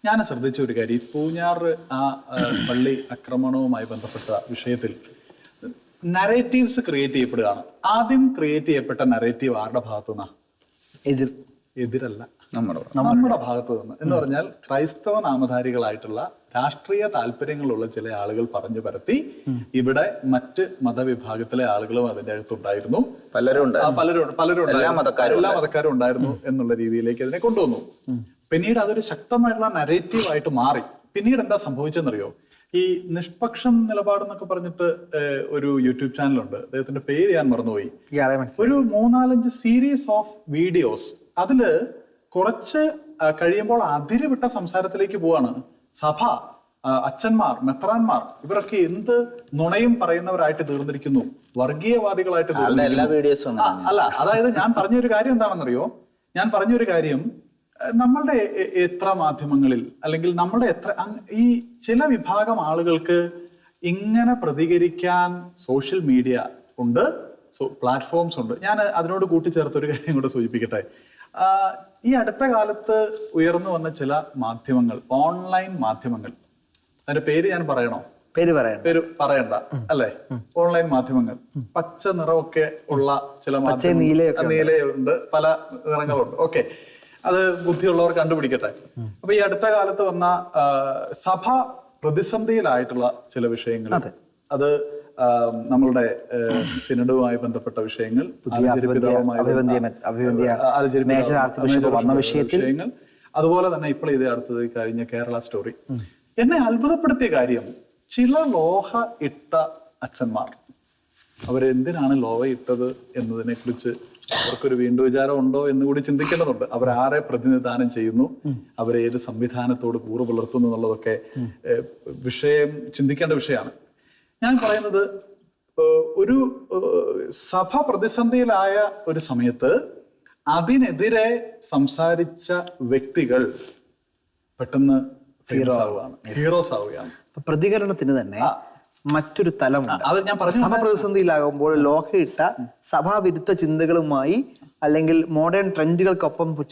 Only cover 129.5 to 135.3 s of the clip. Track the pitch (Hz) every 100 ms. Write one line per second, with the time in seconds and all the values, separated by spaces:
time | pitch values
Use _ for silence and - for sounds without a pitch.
129.5 | 120 131 220 - - - _ _ _ -
130.5 | 165 165 262 254 135 214 226 220 240 -
131.5 | - - 143 139 - 165 170 165 165 -
132.5 | 180 175 - 123 131 131 - 127 127 123
133.5 | - - - _ _ _ _ _ _ _
134.5 | _ 170 135 139 135 131 - _